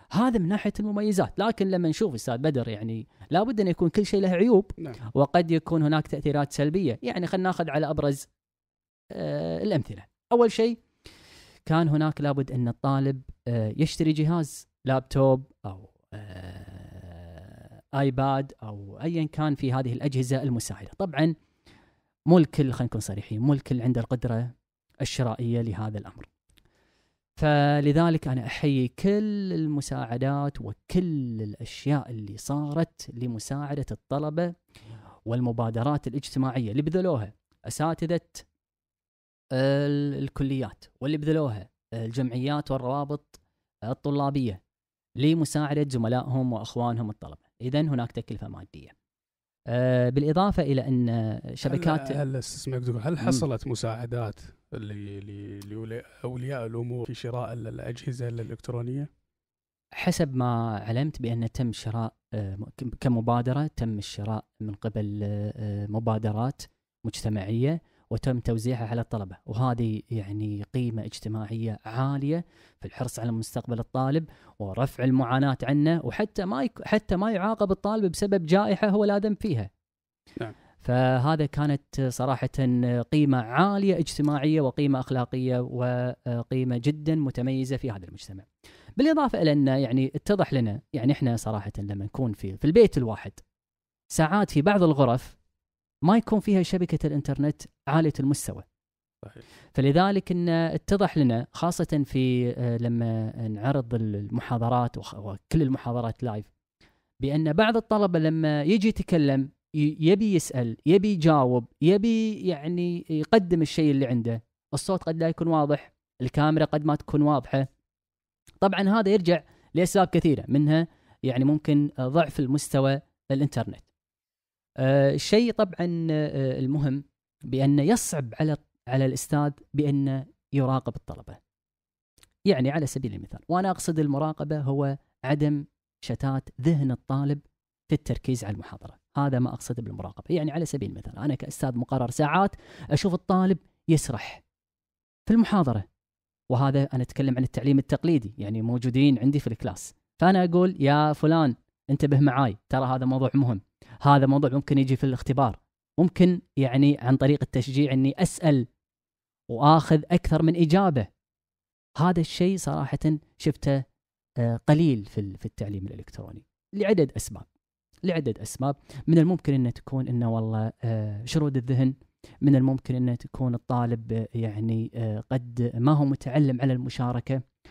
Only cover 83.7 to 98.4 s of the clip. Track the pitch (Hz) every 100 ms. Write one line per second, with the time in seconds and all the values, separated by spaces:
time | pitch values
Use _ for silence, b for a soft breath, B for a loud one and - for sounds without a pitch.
83.7 | 202 196 170 165 - 147 147 147 156 135
84.7 | - 143 131 127 131 120 127 127 127 127
85.7 | 127 123 123 123 - - 120 117 131 127
86.7 | 123 120 151 151 160 139 123 123 131 131
87.7 | 131 131 101 87 87 - 95 - _ B
88.7 | B B - 285 311 277 - 160 147 135
89.7 | 131 131 131 131 - - 202 165 135 113
90.7 | 101 - 139 131 143 131 117 - 107 101
91.7 | - 101 101 98 - 127 104 98 95 143
92.7 | 185 208 - 117 107 101 - _ _ _
93.7 | _ _ _ - - 160 202 202 147 156
94.7 | 202 170 143 131 127 - - _ _ _
95.7 | _ _ - 156 226 - 214 - 190 175
96.7 | 185 175 156 156 147 139 139 147 - -
97.7 | _ - 151 156 - 139 143